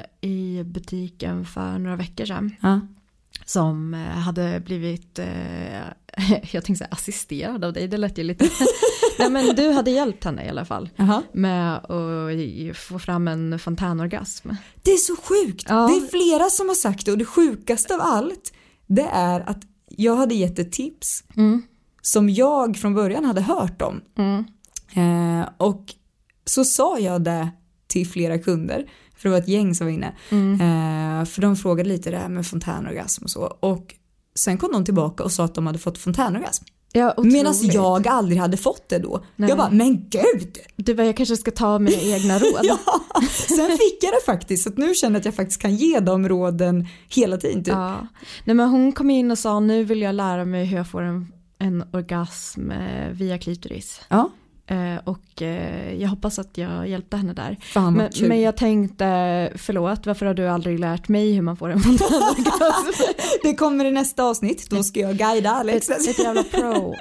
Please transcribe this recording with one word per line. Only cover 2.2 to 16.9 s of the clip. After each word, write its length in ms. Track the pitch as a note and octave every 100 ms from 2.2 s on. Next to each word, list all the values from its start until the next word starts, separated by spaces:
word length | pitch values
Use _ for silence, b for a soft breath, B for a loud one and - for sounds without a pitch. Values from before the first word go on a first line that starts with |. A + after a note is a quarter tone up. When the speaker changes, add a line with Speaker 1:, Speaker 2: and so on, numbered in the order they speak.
| G#3
Speaker 1:
sedan? 300 | F#3 G#3 -
Speaker 2:
Ja. 180 | F#3+ G3 G3+ - _ _ _ - -
Speaker 1:
Som, 480 | F#3+ D#3+ D#3 D#3+
eh, 60 | E3
hade 640 | E3 E3+ F3 F3 F3 F3 F3
blivit, 540 | F3+ E3+ E3+ - -
eh, 60 | F3+
<laughs> 1300 | F3+ F3 - F2 - - - _ - F#3+ G#3 -
jag 120 | F3 -
tänkte 100 | F#3
säga 120 | -
assisterad 720 | - - - - C#3+ F3+ A#3+ F3
av 80 |
dig, 140 | E3+ F#3
det 100 | G#3+
lät 200 | G3+ F3
ju 60 |
lite. 220 | E3 F3 E4+ - C#4+ -
<laughs> 360 | A4+ - A4+ -
Nej, 100 | A#4
men 260 | C4+ B3+ A#3
du 160 | D4+
hade 200 | C#4 B3
hjälpt 320 | C4 C4+ G3
henne 220 | F3 C#3+ -
i 40 |
alla 160 | - E3+
fall 240 | G2 E3 -
Speaker 2:
Jaha. 280 | G3 G#3 E4
Speaker 1:
med 420 | - F#3+ F3+ E3+ D#3+
att 1000 | - F3 E3 E3 D#3+ D#3+ C#3 F#2 D#3+ E3
få 220 | - F3+
fram 280 | - F3 E3+
en 320 | D#3+ D#3+ E3
fontänorgasm. 920 | - E3+ F3+ E3 E3+ - F#3+ - - G3+ B B
Speaker 2:
Det 80 | F#4
är 60 | F#4
så 180 | F4+ E4+
sjukt. 500 | - G4+ C#4+ F3 -
Speaker 1:
Ja. 60 | A3 A#3
Speaker 2:
Det 60 | F4+ C4+
är 20 |
flera 420 | F4 E4+ D#4 F#4
som 180 | - F#4+
har 80 | F#4
sagt 300 | G#3+